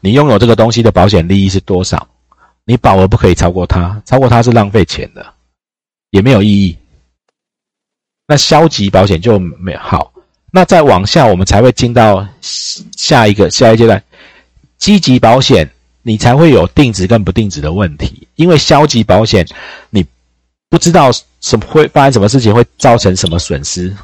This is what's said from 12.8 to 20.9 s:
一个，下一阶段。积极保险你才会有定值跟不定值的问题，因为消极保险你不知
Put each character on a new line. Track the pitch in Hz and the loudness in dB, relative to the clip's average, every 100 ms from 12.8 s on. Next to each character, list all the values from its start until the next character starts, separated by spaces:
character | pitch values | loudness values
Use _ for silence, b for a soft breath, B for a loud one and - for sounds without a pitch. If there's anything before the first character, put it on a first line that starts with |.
| - - - 139 107 | -16 -12 -2 0 2
一 | |
个， | 101 95 | 0 -2
下 | - 120 | 2 2
一 | 113 | 4
阶 | |
段。 | 113 98 _ b b b b _ _ _ | 2 0 _ b b b b _ _ _
积 | - 208 | 0 0
极 | 156 127 | 2 0
保 | 117 123 | 2 2
险 | 131 101 76 _ _ _ | 2 0 0 _ _ _
你 | 123 110 | -8 -2
才 | 123 | 0
会 | 135 165 | 2 4
有 | 117 85 | 4 2
定 | - 139 | 0 -2
值 | 95 90 | 0 -2
跟 | 117 | 0
不 | 95 | 0
定 | 95 107 | -4 -4
值 | 73 | -6
的 | 73 | -8
问 | 85 135 71 | -4 -4 -4
题， | - - - - | -10 -10 -20 -2
因 | 170 | 2
为 | 156 | 2
消 | - 147 151 | 2 0 0
极 | 120 | -2
保 | 104 95 110 | 0 0 2
险 | 101 80 B B B B | -2 -2 B B B B
你 | 104 82 _ _ _ _ _ _ | -6 -6 _ _ _ _ _ _
不 | 165 | -2
知 | - | 2